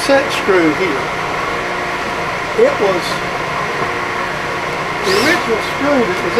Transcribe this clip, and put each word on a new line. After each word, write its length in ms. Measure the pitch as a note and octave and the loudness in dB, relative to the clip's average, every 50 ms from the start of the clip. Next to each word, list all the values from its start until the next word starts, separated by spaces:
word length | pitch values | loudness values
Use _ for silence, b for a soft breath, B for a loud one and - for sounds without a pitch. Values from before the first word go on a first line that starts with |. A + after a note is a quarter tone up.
| - | 4
set 160 | - C#4 C4+ C4+ - | 4 4 4 4 2
screw 380 | - - - A3 F#3+ F3+ E3 D#3 D3 - | -2 0 2 4 4 6 6 4 2 2
here. 240 | F#3+ F3 C#3 C3 - - - - - - - - - - - - - - - - - - - - - - - - - - - - - - - - | 0 0 0 0 -2 -2 -4 -4 -4 -4 -2 -2 -2 -2 -2 -2 -4 -4 -4 -4 -4 -4 -4 -4 -4 -4 -4 -4 -4 -4 -4 -4 -4 -2 2 4
It 100 | A#3 C#4+ - - | 4 4 4 2
was, 240 | G#3+ G3 F#3 F3 - - - - - - - - - - - - - - - - - - - - - - - - - - - - - - - - - - - - - - - - | 2 2 2 0 0 -2 -2 -2 -4 -4 -4 -4 -4 -4 -4 -4 -4 -2 -2 -2 -2 -2 -4 -4 -4 -4 -4 -4 -4 -4 -4 -4 -4 -4 -4 -4 -4 -4 -4 -4 -4 -4 -4 -2
the 100 | - F#3+ F#3+ G3+ B3 | 0 2 2 4 4
original 340 | D#4 F4 F4 - A#3 A3 G3+ - - - | 4 2 2 2 0 0 0 0 -2 -2
screw 240 | - C4+ D4 C#4+ C4 | 0 2 2 4 4
that 220 | A3+ F3 F3+ G3+ | 2 2 0 -2
was 140 | - F3 - | -2 2 4